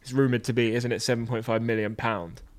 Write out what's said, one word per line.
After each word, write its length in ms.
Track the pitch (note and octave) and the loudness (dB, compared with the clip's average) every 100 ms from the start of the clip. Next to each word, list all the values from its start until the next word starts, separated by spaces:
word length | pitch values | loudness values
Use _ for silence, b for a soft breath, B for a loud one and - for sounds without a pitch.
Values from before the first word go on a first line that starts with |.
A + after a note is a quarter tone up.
It's 120 | - | -2
rumoured 320 | C3 C3+ A#2+ | 2 4 2
to 100 | B2+ | 0
be, 200 | B2 A#2 | 2 2
isn't 180 | A#2+ A#2+ | 2 0
it, 100 | A2 | 0
seven 240 | - A#2 A#2 | 0 0 0
point 180 | A2+ | -4
five 160 | A#2 A2 | 0 0
million 320 | A#2 A2 G#2 | 2 0 -2
pound? 460 | A2 A#2 G#2 E2+ A2+ - | -2 -2 -2 -6 -14 -20